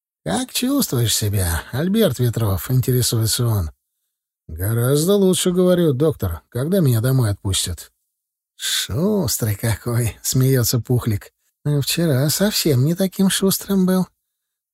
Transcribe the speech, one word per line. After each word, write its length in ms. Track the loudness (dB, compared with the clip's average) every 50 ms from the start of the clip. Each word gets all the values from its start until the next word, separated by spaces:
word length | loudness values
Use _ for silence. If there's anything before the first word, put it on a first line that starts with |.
| _ _ _ _ _
"Как 280 | -4 -4 -4 -4 -4 -4
чувствуешь 640 | -4 -2 0 0 0 0 0 0 0 0 0 0
себя, 480 | -2 -2 -2 -2 0 -2 -2 -2 -4 -6 -6
Альберт 480 | -6 -4 -2 0 2 2 2 2 2 0
Ветров?" — 500 | -2 -2 0 0 0 0 -2 -2 -2 -2
интересуется 760 | -2 0 0 0 0 0 0 0 0 0 0 -2 -2 -2 0
он. 260 | 0 0 0 -2 -4 -8 _ _ _ _ _ _ _ _ _ _ _ _ _ _
"Гораздо 680 | -16 -8 -6 -4 -2 0 0 2 2 2 2 2 2 2
лучше, — 360 | 4 4 2 2 2 0 0 2
говорю, — 400 | 2 4 4 4 4 4 2 2
доктор. 480 | 2 0 0 0 -2 -4 -6 -6 -8 -10 _
Когда 300 | -6 -6 -2 0 0 2
меня 220 | 2 2 2 2
домой 300 | 2 2 2 2 2 0
отпустят?" 600 | -2 -2 -4 -4 -2 -2 -4 -6 -8 -10 -14 -20 _ _ _ _ _ _ _ _ _ _ _ _ _
"Шустрый 1000 | -10 -6 -4 -4 -4 -4 -4 -2 -2 0 0 0 0 0 -2 -2 -2 -2 -2 -2
какой!" — 640 | -2 -2 -2 -2 -2 -4 -2 -2 0 0 -2 -4 -6
смеётся 580 | -6 -2 0 2 2 4 4 2 2 0 0 -2
Пухлик. 520 | 0 0 0 0 0 0 -2 -2 -4 -12 _ _ _ _ _ _ _
"А 160 | -2 -2 -2
вчера 480 | -2 -2 -2 0 0 2 2 2 2 0
совсем 560 | 0 0 0 0 0 0 0 2 2 4 2
не 100 | 2 0
таким 340 | 0 -2 -2 0 0 0 2
шустрым 560 | 2 2 0 0 0 -2 -2 -2 0 2 2
был. 220 | 2 2 0 0 -2 _ _ _ _ _ _ _ _ _ _ _ _